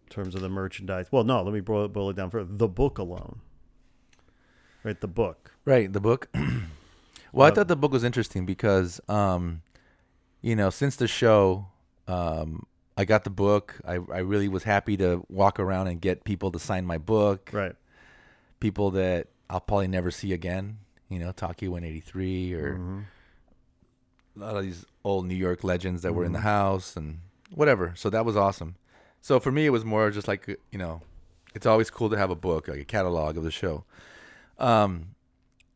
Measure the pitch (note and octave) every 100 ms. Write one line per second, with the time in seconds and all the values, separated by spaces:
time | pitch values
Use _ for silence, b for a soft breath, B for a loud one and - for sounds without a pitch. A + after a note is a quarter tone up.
0 | _ - F#2+ F#2 F#2 F#2+ F#2+ - F#2+ F#2
1 | F2+ C3 A2+ B2 F#2 G#2 F#2+ G#2+ G#2 G2+
2 | G2 F#2+ F#2 A2+ F2+ G2+ A2+ F2+ C#3 B2
3 | F2 F2 - G#2+ - - - _ _ _
4 | _ _ b b b b b b G#2+ G2+
5 | G2+ F#2+ G2 - - _ - B2+ G2 G2+
6 | G#2+ C3 - - C#3+ A#2+ E2 D2+ B B
7 | B B B B2 C#3 G3+ F3+ D3+ C#3+ C3
8 | A#2+ A#2 G#2+ F#2+ F#2 F#2+ A2 F#2+ F2+ -
9 | - G#2 G2 F2+ F2 E2 - b b b
10 | b b b _ A2+ A2 F#2+ - C#3 -
11 | A#2+ - A#2 G#2+ F#2+ F#2+ G2 _ _ _
12 | - F2+ E2+ D#2+ D#2+ D#2+ - _ _ -
13 | G2 G#2+ G#2+ G2 G2+ G#2 - - - F2+
14 | F2+ F2+ F#2 G#2 G2+ F#2+ G#2+ G2+ - G2
15 | F2+ F2 - F#2+ G2 - F#2 F#2 F#2+ F2
16 | F#2+ F2+ - G2 G2 E2+ - F#2+ F#2 E2
17 | E2 A2 G#2 G2 - G#2 F#2 - b b
18 | b b b b b _ G#2+ G2 G2+ F#2+
19 | F#2 F2 - _ - F2+ - G2+ F#2 F#2
20 | F2 - G2 F2+ F2 F#2+ G2+ G#2+ - _
21 | - F#2 E2+ - F2 E2+ F#2+ F2 E2 D#2+
22 | - F#2+ F#2 F#2 F2+ E2+ C#2+ F2+ F2+ F#2+
23 | G2+ - _ _ _ _ _ _ _ _
24 | _ _ _ G#2 G#2+ G#2 F#2+ E2+ - _
25 | G2+ F#2+ F2+ F#2 F#2 F2+ F#2+ F2+ F#2 F2+
26 | F2+ E2+ E2+ E2+ G#2 G#2 G2 F#2+ - F2
27 | D2+ D#2+ F2 _ - D#3+ D3+ A2 E2+ F2
28 | G#2+ A2 A2+ G#2 G2 G2 E2 F2+ b b
29 | b b - C3 C3+ C#3 D#3 A#2 A2 G#2+
30 | G#2+ G2+ G#2 G2+ - G2 _ G2+ F2 D#2+
31 | - - - _ _ - A#2 A2 A2 -
32 | A2 G#2 F#2+ E2+ F#2 D#2+ D#2+ C#2+ C#2+ G#2+
33 | F#2 E2+ D#2 D#2+ D#2+ - F2+ D2 - B
34 | B B B B B - B2+ A2+ G2+ E2+
35 | F2 - _ _ _ - _